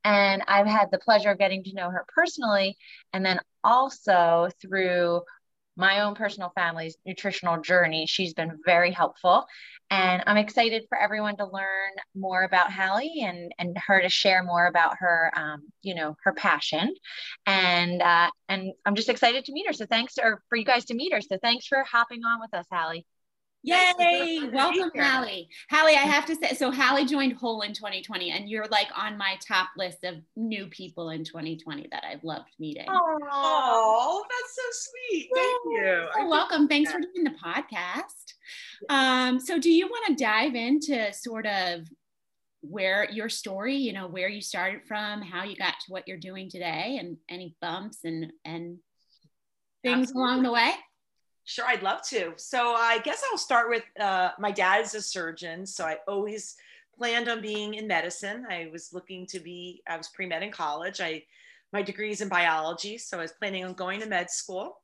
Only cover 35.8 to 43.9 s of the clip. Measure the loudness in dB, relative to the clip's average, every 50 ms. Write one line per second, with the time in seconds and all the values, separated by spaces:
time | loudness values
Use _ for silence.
35.8 | 2 2 2 2 0 0 -2 -2 0 2 2 2 2 2 4 4 4 4 4 2
36.8 | 2 2 0 -4 -6 -6 -2 -2 -2 -2 -2 -6 -8 -6 -6 -6 -6 -6 -8 -8
37.8 | -6 -6 -6 -6 -8 -10 -14 -20 -20 -20 -20 _ _ -20 -18 -16 -16 -18 -18 -14
38.8 | -4 0 2 4 4 4 4 2 2 2 0 0 0 0 -2 2 4 6 6 6
39.8 | 4 0 -6 -4 0 -2 0 0 2 2 2 2 2 0 -2 -2 0 2 2 2
40.8 | 2 0 -2 -2 -2 -4 -6 -8 -12 -10 -8 -6 -4 -2 -2 0 -2 -2 -4 -6
41.8 | -10 -18 -20 _ _ _ _ _ _ _ _ _ _ _ _ _ -16 -12 -6 -4
42.8 | -2 0 0 0 -2 -2 -6 -8 -8 -8 -8 -8 -8 -10 -8 -6 -4 -4 -2 -2
43.8 | -4 -4